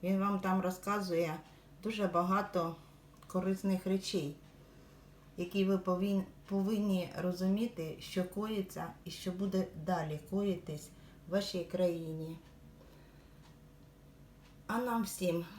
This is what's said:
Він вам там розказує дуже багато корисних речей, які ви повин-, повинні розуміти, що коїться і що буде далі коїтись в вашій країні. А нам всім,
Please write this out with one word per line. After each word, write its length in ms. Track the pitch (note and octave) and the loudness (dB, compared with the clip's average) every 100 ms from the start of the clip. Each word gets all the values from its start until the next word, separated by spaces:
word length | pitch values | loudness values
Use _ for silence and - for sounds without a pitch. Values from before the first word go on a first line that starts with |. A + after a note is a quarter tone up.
Він 160 | F3+ F#3+ | 2 2
вам 200 | G3 G3+ | 2 2
там 220 | F#3+ F#3 | 2 2
розказує 760 | F3+ F#3 - G#3 F#3 E3+ E3+ D#3 - - - - | 2 -2 -2 -2 0 2 2 -2 -10 -20 -20 -8
дуже 240 | G#3 G#3+ G3 | -6 0 2
багато 680 | E3+ F3+ F#3+ G3+ F3+ E3 E3 - - - - - | 4 4 4 2 0 0 -4 -14 -20 -20 -20 -4
корисних 600 | F#3 F#3 F#3+ G3 F#3+ F#3+ | -2 0 0 2 2 2
речей, 480 | F#3+ F#3+ G3 C#3+ C#3+ - - - - - - - - - - | 0 2 -2 -2 -6 -14 -20 -20 -20 -20 -20 -20 -20 -18 -8
які 280 | F3 G3 F#3+ | -4 2 4
ви 120 | F#3+ | 2
повин-, 460 | F#3 F3+ G3+ G3 F#3+ - - | 2 0 2 0 0 -8 -4
повинні 640 | G3 G3 G#3+ G#3 F#3 E3+ - | 0 2 2 2 2 0 -2
розуміти, 800 | F3+ F3+ F#3+ G3+ A#3 - D#3+ - | -2 0 2 2 0 -2 -6 -6
що 240 | - F#3+ | -6 -2
коїться 640 | F3+ - G#3+ G#3+ F#3+ - D#3+ - - | -2 -2 -2 -2 -4 -4 -8 -8 -12
і 60 | |
що 200 | - - | -8 -6
буде 360 | F3+ G3 F#3 F#3+ - D#3 | -2 0 2 0 -2 0
далі 340 | F3+ D#3 D3+ - | 0 0 -4 -2
коїтись 600 | G3 G3+ F3+ - D3+ - - - - - | 0 0 0 -4 -10 -10 -18 -20 -18 -2
в 40 | |
вашій 320 | F#3 G3 F#3 | 0 0 -2
країні. 760 | E3 F#3 F3+ E3+ D#3+ D#3+ D#3+ D#3+ - - - - - - - - - - - - - - - - - - - - - - - | -2 2 2 2 -4 -6 -6 -10 -14 -20 -20 -20 -20 -20 -20 -20 -20 -20 -20 -20 -20 -20 -20 -20 -20 -20 -20 -20 -20 -20 -4
А 100 | A3+ | -2
нам 260 | B3 A#3 | 0 0
всім, 420 | G3 - F#3 E3+ E3+ | 0 0 0 2 -2